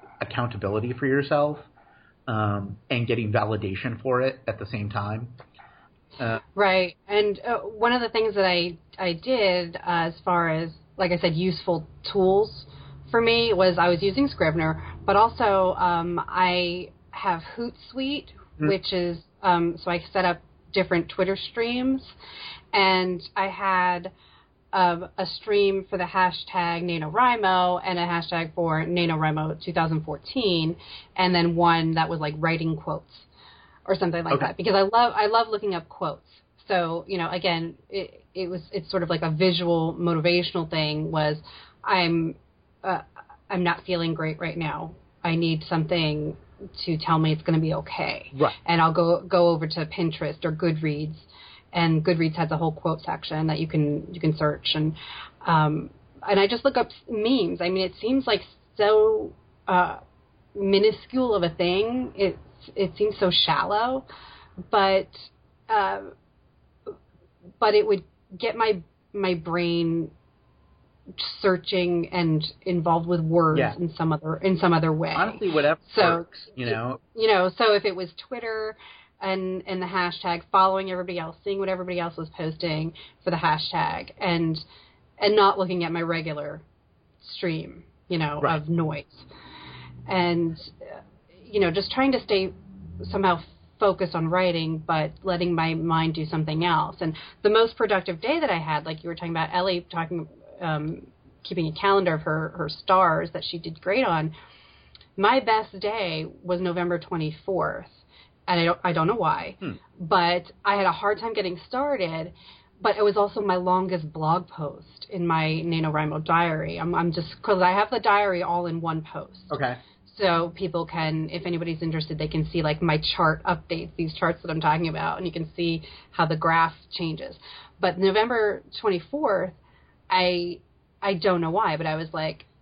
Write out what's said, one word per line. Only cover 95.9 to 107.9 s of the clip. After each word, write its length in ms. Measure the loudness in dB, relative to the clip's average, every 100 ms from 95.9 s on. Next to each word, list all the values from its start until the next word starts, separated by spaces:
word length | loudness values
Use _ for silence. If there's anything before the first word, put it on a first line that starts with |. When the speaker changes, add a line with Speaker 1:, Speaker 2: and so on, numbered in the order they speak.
| 2 2
Speaker 2:
do 100 | -2
something 400 | -4 -2 -2 0
else. 320 | 2 2 0 -4
And 140 | -6 -6 -12 -2
the 80 | 2
most 260 | 4 4 2
productive 460 | 0 0 0 -4
day 180 | -2 0
that 80 | 0
I 80 | -2
had, 280 | -2 -4 -4
like 180 | -8
you 40 | -8
were 60 |
talking 180 | -8 -6
about, 180 | -4 -2
Ellie 340 | 0 0 -2 -4
talking, 340 | -6 -4 -6 -8 -14 -20 -8
um, 440 | -4 -2 -4 -8 -14 _ _ _
keeping 240 | -8 -4 -4
a 60 |
calendar 420 | 0 4 4 4
of 80 | 0
her, 320 | -2 -2 -4 -6
her 140 | -8
stars 580 | -6 2 4 6 2 -2
that 100 | -6
she 140 | -8 -10
did 240 | -10 -8
great 240 | -2 0 2
on, 280 | 2 0 -6 -16 -20 -20 -20 _ -20 -16 0
my 220 | 2 4
best 380 | 2 0 0 -6
day 480 | -4 -2 -2 -4 -6 -10
was 180 | -4 -2
November 380 | 0 -2 -2 -2
twenty-fourth. 880 | -4 -4 -4 -4 -4 -2 -2 -6 -12